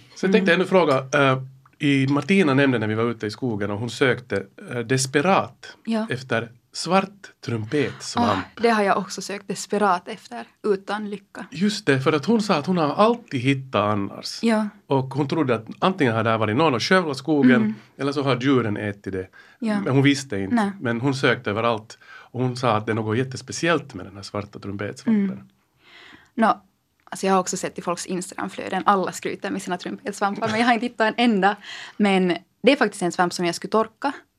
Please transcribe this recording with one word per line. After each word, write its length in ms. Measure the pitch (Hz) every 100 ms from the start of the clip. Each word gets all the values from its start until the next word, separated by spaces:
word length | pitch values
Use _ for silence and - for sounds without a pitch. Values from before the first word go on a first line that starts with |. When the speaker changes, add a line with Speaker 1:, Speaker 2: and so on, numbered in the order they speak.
| -
Speaker 1:
Så 120 | - 185
jag 60 |
tänkte 200 | 190 190
Speaker 2:
Mm. 80 | 175
Speaker 1:
ännu 80 | 175
fråga, 400 | 185 151 131 - 143 135
eh, 100 | 131 131 - _ _
i 280 | 143 139 135
Martina 480 | 143 - 196 151
nämnde 240 | 135 139 120
när 80 | 107
vi 80 |
var 100 | 110
ute 220 | 120 113 107
i 40 |
skogen 400 | - 127 104 101
och 80 | 101
hon 120 | 120
sökte, 560 | - 139 110 - 98 - - 202
eh, 80 | 120
desperat 1000 | 113 131 131 143 170 170 101 - - -
Speaker 2:
Ja. 220 | - 226 220
Speaker 1:
efter 400 | 135 131 117 113 - _
svart 580 | - 160 190 196 - - _
trumpetsvamp. 840 | - 113 107 147 107 - - 240 233
Speaker 2:
Ah, 300 | 196 - -
det 60 | 233
har 120 | 214
jag 160 | 196 196
också 240 | 185 -
sökt 260 | - 202 -
desperat 600 | 180 - 202 202 180 -
efter, 380 | 202 - 233 233 _
utan 480 | 220 190 196 208 208
lycka. 360 | 202 - - -
Speaker 1:
Just 360 | 160 202 - -
det, 140 | 131
för 120 | 147
att 120 | 151
hon 180 | 190 233
sa 120 | 208 160
att 100 | 139
hon 100 | 180
har 160 | 147
alltid 460 | 143 220 240 - 135
hittat 340 | 131 135 135 107
annars. 560 | 104 104 98 - - -
Speaker 2:
Ja. 260 | 226 220 208 - -
Speaker 1:
Och 180 | 135 131
hon 140 | 135 147
trodde 260 | 165 131
att 120 | 113 110 -
antingen 360 | 180 190 127
har 100 | 113
det 60 | 110
här 80 | 113
varit 180 | 107 113
någon 180 | 160
och 80 | 117
skövlat 340 | - 185 160 135
skogen, 340 | - 147 127 123
Speaker 2:
Mm. 180 | 107 - - -
Speaker 1:
eller 160 | 139
så 100 | 139
har 140 | 135 117
djuren 360 | 135 127 110 104
ätit 360 | 104 98 98
det. 160 | 92 95 - - _
Speaker 2:
Ja. 220 | 220 208
Speaker 1:
Men 120 | 175
hon 80 | 135
visste 360 | 139 135 - 98
inte. 160 | 95
Speaker 2:
Nej. 160 | 117 101 98
Speaker 1:
Men 200 | 120 117
hon 140 | 139
sökte 360 | 135 139 110 110
överallt. 480 | 104 117 110 110 -
Och 360 | - - - 120
hon 160 | 127 123
sa 200 | 123 110
att 100 | 113
det 60 |
är 40 | 110
något 220 | 107 113
jättespeciellt 760 | 135 - - - 165 160 131
med 120 | 90 92
den 100 | 98
här 60 |
svarta 360 | - 104 101 107
trumpetsvampen. 680 | 101 101 101 - - 214 196 196
Speaker 2:
Mm. 120 | - _ _ _ _ - - - _
Nå, 280 | - 214 - _ _ _ _ _
alltså 160 | 196 190
jag 60 |
har 60 | 190
också 160 | 180 185
sett 220 | 151 -
i 40 |
folks 240 | 180 175 -
Instagramflöden, 760 | 180 180 - 196 - - 190 202
alla 260 | 196 180
skryter 380 | - 185 - 202
med 120 | 196
sina 140 | 190 180
trumpetsvampar, 720 | - 202 208 196 202 202 226
men 120 | 220
jag 60 | 240
har 80 |
inte 120 | 226 240
hittat 220 | - 220
en 60 | 220 240
enda. 240 | 202 196 208 - - - -
Men 400 | 208 190 180 - - _
det 100 | 214
är 40 | 285
faktiskt 260 | 208 -
en 100 | 175
svamp 200 | 175 175
som 120 | -
jag 100 | 175
skulle 160 | 170 190
torka 420 | 214 220 _ 277 - -